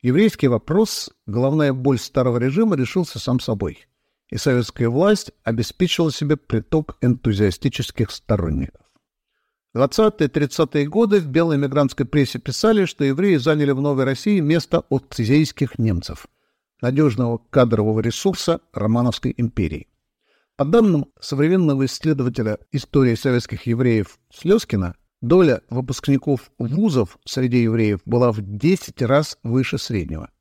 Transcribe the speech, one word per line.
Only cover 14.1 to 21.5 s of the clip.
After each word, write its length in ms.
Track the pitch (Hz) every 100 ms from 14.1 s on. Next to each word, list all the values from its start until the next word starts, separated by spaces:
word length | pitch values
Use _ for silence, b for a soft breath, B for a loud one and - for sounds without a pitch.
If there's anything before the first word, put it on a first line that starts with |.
| 131 208 202
место 440 | 147 165 - 165 -
оттезейских 880 | 135 - - 113 147 151 - 135 -
немцев, 480 | 110 87 - 80 - _ _ _ _ _
надежного 560 | 123 135 151 110 120 113
кадрового 640 | _ 139 120 110 107 110
ресурса 600 | 113 - 196 180 - 165 _
Романовской 580 | - 104 117 123 - 127
империи. 540 | - 117 - 85 - - _ _ _ _ _ _ -
По 80 |
данным 420 | 139 233 214 156 - _
современного 680 | - 139 156